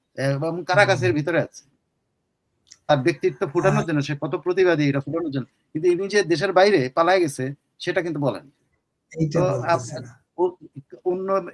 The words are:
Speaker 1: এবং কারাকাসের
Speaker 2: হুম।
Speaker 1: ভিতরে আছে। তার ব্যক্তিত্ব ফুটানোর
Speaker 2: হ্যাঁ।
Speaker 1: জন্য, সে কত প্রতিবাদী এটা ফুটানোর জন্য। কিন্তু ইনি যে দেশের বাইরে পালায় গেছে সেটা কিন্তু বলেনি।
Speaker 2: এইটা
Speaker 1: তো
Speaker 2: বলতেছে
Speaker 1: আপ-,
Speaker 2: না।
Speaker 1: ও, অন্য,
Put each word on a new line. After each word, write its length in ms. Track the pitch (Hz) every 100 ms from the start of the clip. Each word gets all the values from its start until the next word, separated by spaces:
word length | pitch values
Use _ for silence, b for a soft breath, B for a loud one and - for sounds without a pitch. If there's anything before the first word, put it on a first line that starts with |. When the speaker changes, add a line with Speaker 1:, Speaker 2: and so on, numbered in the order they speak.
| _ -
Speaker 1:
এবং 420 | 139 139 160 175 170
কারাকাসের 420 | 180 190 185 180
Speaker 2:
হুম। 80 | 151
Speaker 1:
ভিতরে 240 | 147 165
আছে। 240 | - - - _ _ _ _ _ _ _ _ _ _ - -
তার 120 | 147
ব্যক্তিত্ব 480 | 147 160 185 143 170
ফুটানোর 280 | 170 190
Speaker 2:
হ্যাঁ। 120 | 214 165
Speaker 1:
জন্য, 160 | 147
সে 140 | 139 143
কত 140 | 156
প্রতিবাদী 500 | 170 180 180 185 160
এটা 160 | 180 139
ফুটানোর 300 | 143 156 330
জন্য। 160 | 139 117 _ _
কিন্তু 160 | 156 175
ইনি 200 | 175 196
যে 140 | 208
দেশের 300 | 165 160 196
বাইরে 380 | 180 208 185 127
পালায় 260 | 165 165 185
গেছে 340 | 160 - 131 143 _ _
সেটা 240 | 175 180
কিন্তু 180 | 175 147
বলেনি। 300 | 139 98 - _ _ _ _ _ _ 160
Speaker 2:
এইটা 200 | 156 160
Speaker 1:
তো 60 | 185
Speaker 2:
বলতেছে 480 | - 165 170 -
Speaker 1:
আপ-, 80 | -
Speaker 2:
না। 160 | - - _ -
Speaker 1:
ও, 200 | 180 - 165 - - 175
অন্য, 280 | 180 180 190 196 170